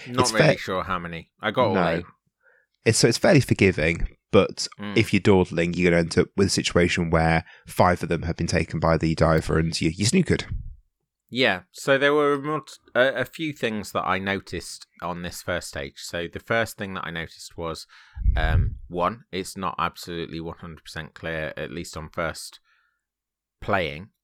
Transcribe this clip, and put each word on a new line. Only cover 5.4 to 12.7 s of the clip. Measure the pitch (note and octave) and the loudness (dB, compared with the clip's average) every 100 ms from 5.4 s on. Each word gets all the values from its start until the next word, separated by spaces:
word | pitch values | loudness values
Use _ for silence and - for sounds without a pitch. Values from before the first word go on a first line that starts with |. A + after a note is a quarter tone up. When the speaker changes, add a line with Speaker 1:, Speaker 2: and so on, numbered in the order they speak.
| F2+ E2 F2 | 6 0 -2
Speaker 2:
you're | F2 F2+ | 2 4
gonna | E2+ | 4
end | E2 - | 2 2
up | - | 0
with | - G2 | 2 2
a | |
situation | - - F2+ E2+ - E2 | 2 0 2 2 2 2
where | D#2+ D#2+ D#2+ - - - | 2 4 2 0 -18 -12
five | - F#2 F2+ | 2 4 4
of | E2 | 0
them | E2 | -2
have | D#2+ D#2+ | -2 -4
been | F2 | 0
taken | E2+ E2 E2 | 0 0 0
by | E2 D#2+ | 2 2
the | D#2+ | 2
diver | D#2+ D#2+ D#2+ - D#2+ | 2 4 4 2 0
and | E2 D#2+ | 0 0
you, | D#2+ | -2
you're | D#2+ G#2+ | 0 0
snookered. | F#3+ - - - - - - _ _ _ _ _ | 2 2 0 -2 -10 -10 -16 _ _ _ _ _
Speaker 1:
Yeah, | A#2+ A#2+ F2+ - | 0 2 0 -6
so | - - C3+ | -8 0 2
there | C#3+ | 4
were | D3 C#3+ | 4 2
a | C#3+ | 0
mult-, | C#3+ D3+ - | -2 -6 -8